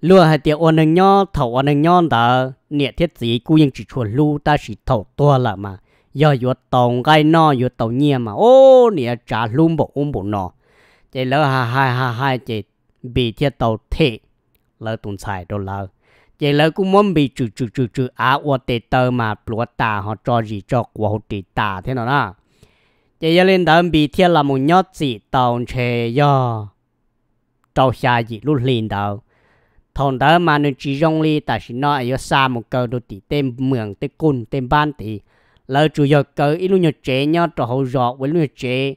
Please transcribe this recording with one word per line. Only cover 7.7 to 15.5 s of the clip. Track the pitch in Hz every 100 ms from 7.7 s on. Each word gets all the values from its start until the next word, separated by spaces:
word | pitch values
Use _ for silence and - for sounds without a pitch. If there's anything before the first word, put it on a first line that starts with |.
tàu | _ 113
nhẹ | 120 147 135
mà, | 117
ô, | 104 220 262 269 262 240 196
nhẹ | 117 120 _
trả | 113 113
luôn | 120 165 165
bộ | 135
ôm | - 147
bộ | 131
nọ. | 95 104 92 _ _ _ _ _ _
Chị | 131 131
lỡ | 135
ha, | 151 131 120
ha, | 127 135
ha, | 123 131
ha, | 113 139 127
chị | - 110 101 _ _ _
bị | 127 120 120
thiết | - 143
tàu | - 117 110 _
thể, | - 156 110 _ _ _ _ _ _
lỡ | 113 113
tụi | 107 101
xài | - 98 87